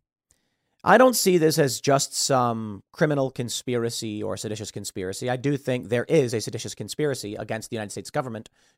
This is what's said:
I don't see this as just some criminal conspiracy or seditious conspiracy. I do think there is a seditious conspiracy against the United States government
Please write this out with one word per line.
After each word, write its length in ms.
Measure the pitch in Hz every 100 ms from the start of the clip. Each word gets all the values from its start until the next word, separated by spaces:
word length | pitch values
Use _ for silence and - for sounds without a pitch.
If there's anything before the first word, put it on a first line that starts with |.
| _ _ _ _ _ _ _ _
I 140 | - 220
don't 160 | 262 220
see 220 | 196 180
this 200 | 156 147
as 240 | 139 110
just 320 | - 139 -
some 720 | - - 131 120 113 110 101 _
criminal 400 | - 156 143 131
conspiracy 920 | - 117 - - 120 117 - 113 104
or 160 | 101 98
seditious 320 | 110 104 101
conspiracy. 600 | 107 101 - 92 98 123
I 80 | 127
do 200 | 135 143
think 300 | - 123 98
there 140 | 120
is 300 | - 156 123
a 80 | 113
seditious 340 | 113 107 104 -
conspiracy 600 | 104 - 147 127 101 104
against 340 | 110 113 -
the 80 | 113
United 140 | 104
States 200 | - -
government 380 | 147 131 110 - _ _